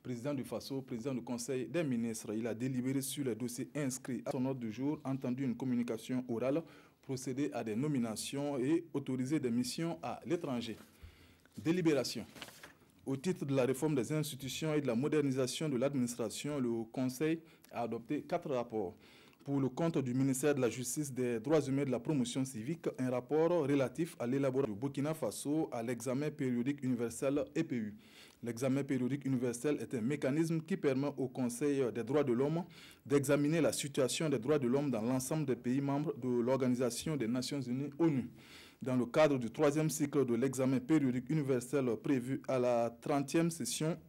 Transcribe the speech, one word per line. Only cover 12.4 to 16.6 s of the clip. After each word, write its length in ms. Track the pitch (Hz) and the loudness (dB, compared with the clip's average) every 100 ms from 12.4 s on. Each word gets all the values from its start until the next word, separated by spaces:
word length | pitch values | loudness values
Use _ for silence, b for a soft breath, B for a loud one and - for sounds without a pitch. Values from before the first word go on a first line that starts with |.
| B B B B B _ | B B B B B _
Au 100 | - | -6
titre 300 | 135 185 180 | -2 -2 -2
de 100 | 143 | 0
la 100 | 135 | 2
réforme 300 | 123 127 156 | 2 2 2
des 160 | 143 113 | 0 0
institutions 640 | 156 151 131 135 - 156 | -2 -2 -6 -8 -4 0
et 80 | 151 | 0
de 60 | 135 | 2
la 80 | |
modernisation 760 | 113 147 151 143 131 127 - 156 | 0 2 2 2 0 -2 -2 -2
de 80 | 123 | 0
l'administration, 840 | 139 139 120 120 110 - 143 | 0 0 -2 -2 -4 -4 -4
le 240 | 147 | -2